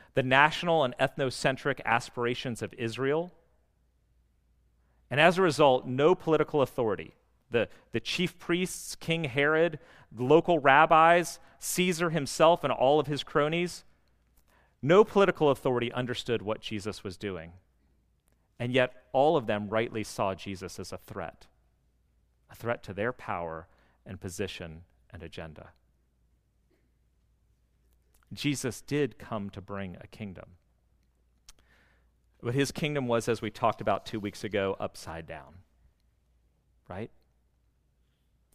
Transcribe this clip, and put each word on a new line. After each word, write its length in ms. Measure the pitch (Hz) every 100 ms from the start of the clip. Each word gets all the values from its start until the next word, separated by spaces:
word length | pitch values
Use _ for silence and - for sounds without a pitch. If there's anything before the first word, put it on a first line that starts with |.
| -
the 80 | 135
national 600 | 127 131 151 - 175 160
and 120 | 127 -
ethnocentric 840 | 131 - 135 - 143 131 147 -
aspirations 800 | - 117 - - 120 127 131 110
of 100 | 104
Israel. 580 | - 113 110 135 156 180 _ _ _ _ _ _ _ _ _ _ _ _ _ _ _ _ _ -
And 100 | 131
as 160 | 165 180
a 60 |
result, 440 | 180 139 143 127 127
no 280 | 127 156
political 480 | 185 165 156 147 151
authority, 520 | 127 - 113 87 80 _ _ _ -
the, 180 | 117 98 - _
the 80 | 117
chief 380 | - - 180 -
priests, 560 | - 175 185 - -
King 300 | - - 165
Herod, 540 | 147 139 143 156 170 156 - - - 107
local 420 | 127 160 180 165
rabbis, 800 | 135 139 160 160 165 175 160 - - -
Caesar 500 | - - 180 160 175
himself 560 | 160 131 - 160 170
and 80 | 139
all 260 | 120 127 151
of 100 | 139
his 140 | 143
cronies, 640 | - 151 151 170 175 - - _ _ _ _ _ _ _ _ -
no 240 | 131 190
political 460 | 214 202 185 - 151
authority 420 | 131 135 123 117
understood 480 | 123 123 120 - 110
what 220 | 98 107
Jesus 420 | - 107 104 -
was 140 | 98 87
doing. 340 | 104 90 82 90 _ _ _ _ _ _ _ _ _ -
And 140 | 123
yet 320 | 127 127 - _
all 240 | 131 147 156
of 100 | 110
them 220 | 104 104
rightly 340 | 110 117 110
saw 320 | 101 - 101
Jesus 440 | 95 101 95 92 -
as 140 | 92
a 40 | 92
threat, 500 | - 101 82 - - _ _ _ _ _ _ _ _ _ _
a 40 |
threat 280 | - 117 -
to 100 | -
their 180 | 92 117
power 560 | - - 92 85 82 90 _ _ _ -
and 140 | 92
position 640 | 98 85 98 - 85 80 - _ _
and 100 | 87
agenda. 480 | 82 - 82 76 - _ _ _ _ _ _ _ _ _ _ _ _ _ _ _ _ _ _ _ _ _ _ _ _ _ -
Jesus 480 | 104 147 131 127 -
did 380 | - 147 131 -
come 320 | - 110 98
to 100 | 101
bring 360 | 90 98 95 87
a 60 | 107
kingdom. 440 | - 104 87 - 87 _ _ _ _ _ _ _ _ - - _ _ _ _ _ _ _ _
But 120 | 117
his 180 | 135 139
kingdom 340 | - 151 147 123
was, 220 | 117 123
as 140 | 110
we 80 | 107
talked 320 | - 113 -
about 240 | 107 98 -
two 120 | 113
weeks 260 | 101 -
ago, 320 | 107 101 98 -
upside 460 | 101 - - 82 80
down, 300 | 78 67 87 _ _ _ _ _ _ _ _ _ _ _ _ -
right? 220 | 92 117 _ _ _ _ _ _ _ _ _ _ _ _ _ _